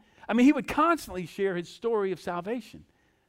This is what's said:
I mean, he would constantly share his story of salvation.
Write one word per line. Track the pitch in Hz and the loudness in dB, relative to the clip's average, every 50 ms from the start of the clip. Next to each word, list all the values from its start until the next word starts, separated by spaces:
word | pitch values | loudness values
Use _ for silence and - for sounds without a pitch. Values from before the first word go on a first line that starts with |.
| _ _ _ _ - - | _ _ _ _ -4 0
I | 208 | 4
mean, | 240 247 | 6 6
he | 285 302 | 6 6
would | 269 - | 4 0
constantly | - - 285 311 339 339 294 - - 185 180 175 | -4 0 2 2 2 2 0 -2 -8 -8 -8 -8
share | - - - 196 196 175 | -8 -4 -2 -2 -2 -2
his | 175 170 | -4 -6
story | - - - - 233 233 208 196 190 180 | -8 -8 -6 -4 -2 0 0 0 -2 -4
of | - | -6
salvation. | - 190 175 175 170 202 247 247 - - - 76 - _ _ _ _ _ _ _ _ | -6 -6 -6 -6 -6 -6 -6 -8 -8 -12 -18 -20 -20 _ _ _ _ _ _ _ _